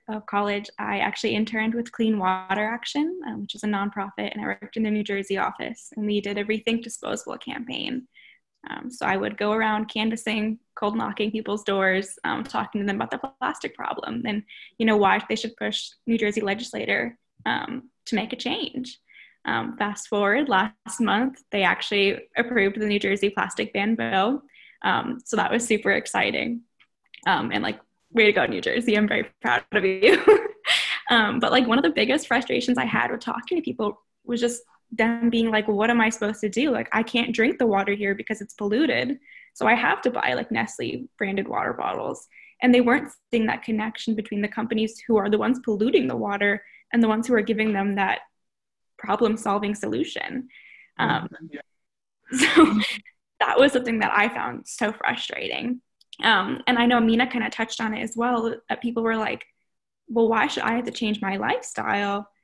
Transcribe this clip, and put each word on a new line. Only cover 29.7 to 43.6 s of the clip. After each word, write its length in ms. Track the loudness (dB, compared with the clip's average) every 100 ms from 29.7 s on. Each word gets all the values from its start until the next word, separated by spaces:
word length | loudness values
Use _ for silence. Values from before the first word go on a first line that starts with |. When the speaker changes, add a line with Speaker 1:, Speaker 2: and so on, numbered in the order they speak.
Speaker 1:
of 100 | 0 0
you. 380 | 4 6 6 8
<laughs> 220 | 6 6 -8 -2 -2 -2 -4 2
Um, 300 | 4 4 2
but, 120 | 4
like, 160 | 4 4
one 100 | 4
of 60 |
the 60 | 4
biggest 360 | 2 2 2 2
frustrations 500 | 0 2 -2 2 0
I 60 | 2
had 260 | 0 0
with 80 | -4
talking 380 | -6 -8 -4 -4
to 40 |
people 400 | -2 -4 -4 -4 _ _
was 160 | -6 -2
just 240 | -2 -2 -12 _ -10
them 380 | 0 2 4 2
being 220 | 2 2
like, 160 | 2 2
"What 220 | 2 4
am 80 | 4
I 80 | 4
supposed 320 | 2 -4 -2
to 80 | -2
do? 220 | 0 2
Like, 160 | 0 0
I 100 | -2
can't 300 | 0 0 0
drink 260 | 2 2 2
the 80 | 2
water 260 | 2 0
here 220 | 0 -2 -2
because 260 | -4 -8
it's 120 | -10 -6
polluted. 640 | -2 2 2 2 0 -4 -10 -20 -18
So 140 | -2 2
I 80 | 4
have 260 | 4 2
to 60 | 0
buy, 220 | 0 0
like, 160 | -2 -2
Nestle 560 | -2 -2 -4 -6 -6 -10 -6
branded 280 | -2 -2 -2
water 260 | -2 -2
bottles." 540 | -2 -4 -4 -6 -8 -14 -20 -20 0
And 120 | 4
they 80 | 6
weren't 300 | 6 2 0 -14 -4
seeing 140 | -2 0
that 160 | -2